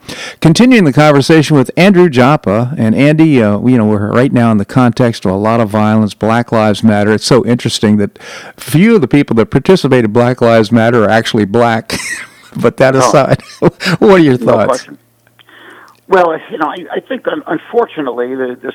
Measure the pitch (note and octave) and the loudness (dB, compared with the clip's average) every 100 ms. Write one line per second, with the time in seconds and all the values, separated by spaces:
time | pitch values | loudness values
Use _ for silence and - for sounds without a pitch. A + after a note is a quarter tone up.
0 | - - - - D#3+ E3 B3 A#3+ D#3 B2+ | -18 -18 -18 -2 0 4 4 4 2 2
1 | D3+ C#3+ C3 D#3+ C3+ D3+ B2 - F#3 F3+ | 4 4 4 2 2 0 0 0 2 4
2 | F3+ B2+ B2+ D3+ - G#2 B2 - A2 A2 | 2 2 2 0 0 -2 -2 -2 -2 2
3 | C#3+ D#3 D#3+ C3 G#2+ G#2 A#2 B2+ G#2+ G#2+ | 2 2 2 2 2 0 0 2 2 0
4 | G2+ G#2+ C3+ B2+ A#2 G#2+ G2+ C3 B2 - | -2 0 0 0 0 0 -2 0 0 0
5 | A#2+ A2 G2+ F#2+ G#2+ A2+ G#2+ G#2+ G#2+ A2 | -2 -2 -4 -2 0 0 -2 0 0 0
6 | G#2 - G#2+ A#2 A#2 A2+ G#2+ G2+ A2+ G#2 | -2 -2 -2 -2 -2 0 0 0 0 0
7 | G#2 G#2+ - B2+ G#2 B2 A#2+ - G#2+ G#2 | 0 -2 0 0 0 -2 -4 -2 0 0
8 | G2+ - - - - - - D3 G#3+ A3+ | -2 -8 -20 -20 -20 -20 -4 0 2 2
9 | C3 D3 C#3+ A2+ G#2+ C#3 - F#3+ C3 B2+ | 2 0 0 0 0 -2 0 0 2 0
10 | A2 A2+ A#2+ B2+ A#2+ A2+ G#2+ A#2 A2+ A#2+ | 0 0 0 0 2 2 2 2 2 2
11 | G2+ A2 A2+ A#2 G2 A#2+ A#2 A2+ - - | 2 0 0 -2 -2 0 0 -2 -6 -10
12 | - - - _ - - - - C3 C3 | -10 -14 -16 _ -18 -4 -4 0 0 2
13 | B2 G#2 C3 C3 - - E3 - - E3+ | 2 0 0 -2 -6 -4 -4 -2 -6 0
14 | A3 F#3+ E3 B2+ B2+ A#2 G2+ A#2+ - - | 2 4 2 0 0 -2 -2 -4 -8 -20
15 | _ _ _ _ _ - - - - _ | _ _ _ _ _ -20 -20 -20 -20 _
16 | - F#3 F3 D#3+ - - D3+ F#3 E3+ F#3 | -2 0 0 -4 -10 -8 -8 -8 -12 -12
17 | - C4 E3+ D#3 - E3 - A#3 A3+ D#3+ | -10 -10 -8 -10 -8 -10 -6 -4 -4 -6
18 | C3+ A#2 B2 C3 B2+ B2+ C3 | -10 -6 -8 -6 -8 -10 -14